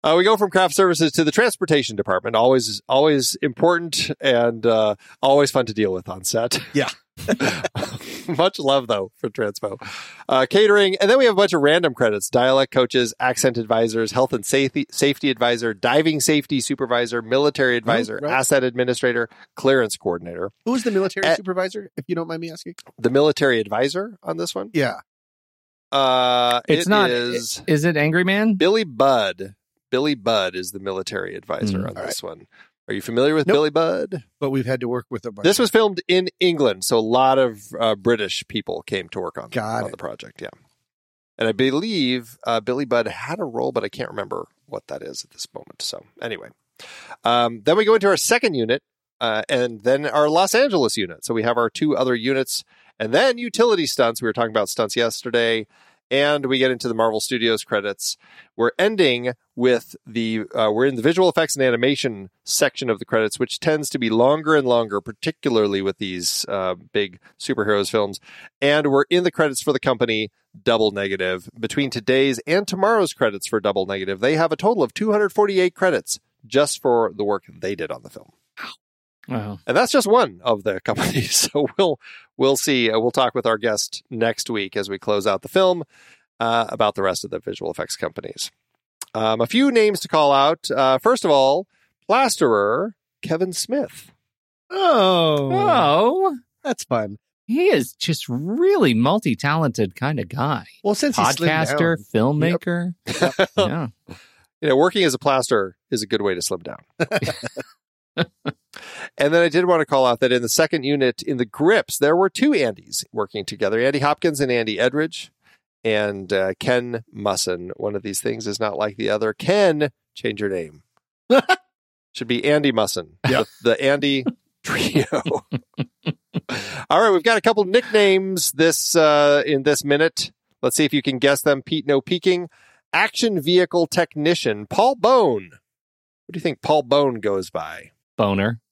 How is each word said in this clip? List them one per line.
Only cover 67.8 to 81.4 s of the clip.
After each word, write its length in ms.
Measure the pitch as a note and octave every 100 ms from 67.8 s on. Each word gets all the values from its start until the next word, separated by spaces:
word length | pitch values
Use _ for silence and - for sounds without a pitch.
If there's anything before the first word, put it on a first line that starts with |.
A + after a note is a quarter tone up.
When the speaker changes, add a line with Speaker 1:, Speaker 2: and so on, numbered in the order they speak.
| G2
Speaker 1:
films. 300 | A2 G2+ F#2+ - - - _
And 280 | C#3 D3+ D3
we're 160 | C3+ C#3+
in 160 | F3
the 60 | F3+
credits 320 | - D#3 C3
for 100 | -
the 80 | C3+
company 480 | C#3 A#2 A#2+ G#2+ G#2+ _ _ G#2+
Double 280 | A#2+ A2+ G#2+
Negative. 580 | G2+ G2 F#2+ F#2 F#2 - A#2+
Between 300 | A2 - C#3
today's 500 | A#2+ A2 C3 C#3 A#2+ -
and 220 | F3 G3+
tomorrow's 460 | F#3+ G3+ A3+ F3+
credits 320 | - A#2 G2 -
for 120 | A2
Double 280 | G2+ G2 F#2+
Negative, 340 | G2 F#2 F#2+
they 140 | B2
have 180 | D#3 E3
a 40 | D#3
total 260 | G3+ A3+
of 100 | B2
two 200 | - G#3+
hundred 180 | G#3 G3+
forty-eight 440 | - G#3 F#3+ F3+
credits 460 | - F#3+ B2+ - - _ _ A2
just 360 | C3+ D3 -
for 280 | C3+ A#2+ A2
the 100 | G#2
work 200 | G#2 G2 -
they 260 | E2+ F#2
did 160 | F#2+ D#2
on 120 | B1+
the 80 | -
film. 220 | - - _ _ - - - _ _ _ _ -
Speaker 3:
Wow. 320 | B2 G#2 G2 -
Speaker 1:
And 100 | B2+
that's 160 | B3
just 140 | C#4+ G#3
one 340 | A#3+ E3+ F2+
of 200 | B2 G#2
the 160 | F#2+ F#2
companies. 680 | - - - C#3+ G#2 -